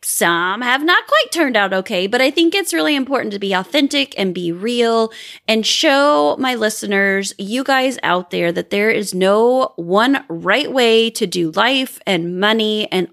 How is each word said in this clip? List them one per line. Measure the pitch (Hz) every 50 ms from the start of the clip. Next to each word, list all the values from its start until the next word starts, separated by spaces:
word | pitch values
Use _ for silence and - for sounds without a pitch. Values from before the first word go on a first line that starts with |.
Some | - - - - 214 170 170 170 175 185 196 233
have | 254 240 262 277 302
not | 349 359 440 440
quite | - 571 622 508 -
turned | - 339 302 262 226
out | 208 202 190 190
okay, | 190 190 - 214 180 185
but | 196 240 247
I | 262 277
think | - 349 330 339 392
it's | 392 359 - 339
really | 320 311 311 294
important | 277 254 269 277 - - 214
to | 202 196
be | 202 196 190
authentic | 185 190 - - 302 277 269 294 277 269 - - -
and | 196 185 165
be | 180 175 165
real | 170 180 202 240 240 240 233 233 226 226 226 220 - - - - - - _
and | - 220 220 214
show | - - - 320 311 277 277 285 294 294 294 294 294 -
my | - 262 254 247
listeners, | 226 214 220 214 - 220 202 202 196 196 196 196 196 196 196 -
you | - 196 196 233 262 269
guys | 285 269 262 262 269 233 - -
out | - 180 185 180 -
there, | 190 180 175 170
that | 175 180 - -
there | 202 202 208 220
is | - 214 202 190 180
no | 185 190 190 202 214 233 247 254 262 254 - -
one | - 170 170 190 208 233 262 277 262 -
right | - 170 165 170 180 208 269 294 -
way | 254 269 240 226 226 226 226 226
to | 226 - 226
do | 175 175 180 170 156
life | 156 196 220 247 277 262 262 247 - - -
and | 202 190 165 170 175 180 180
money | 202 214 220 226 214 214 214 214 208 -
and | - 190 175 -